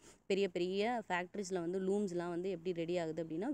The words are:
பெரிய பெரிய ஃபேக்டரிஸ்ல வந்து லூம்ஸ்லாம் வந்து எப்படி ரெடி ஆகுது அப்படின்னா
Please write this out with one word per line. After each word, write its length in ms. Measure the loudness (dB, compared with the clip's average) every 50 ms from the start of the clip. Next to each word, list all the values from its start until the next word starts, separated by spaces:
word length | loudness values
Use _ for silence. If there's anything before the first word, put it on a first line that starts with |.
| -8 -18 -20 -8 _
பெரிய 220 | 0 2 2 2 2
பெரிய 520 | 2 0 0 2 2 2 2 2 0 0 0
ஃபேக்டரிஸ்ல 560 | 0 0 0 0 -2 -4 -6 -4 -2 -2 -2 0
வந்து 160 | 0 0 0
லூம்ஸ்லாம் 520 | 2 2 2 2 2 0 0 -2 -2 -2 -2
வந்து 160 | -2 -2 -2
எப்படி 220 | -4 -2 -2 -2 -2
ரெடி 220 | 0 0 0 0
ஆகுது 220 | 0 0 0 -2 -2
அப்படின்னா 260 | -4 -2 -2 -2 -2 -2